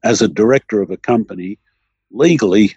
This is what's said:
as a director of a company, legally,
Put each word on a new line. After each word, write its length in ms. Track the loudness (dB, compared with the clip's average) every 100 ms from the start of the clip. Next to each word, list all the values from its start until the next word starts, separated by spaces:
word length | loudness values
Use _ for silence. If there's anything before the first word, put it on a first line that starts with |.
as 180 | -2 0
a 80 | 0
director 520 | 0 2 2 0 -4
of 100 | -4
a 60 | -6
company, 600 | -4 -2 -2 -8 -12 -12 _ _ _ _ _
legally, 640 | 0 0 2 2 2 0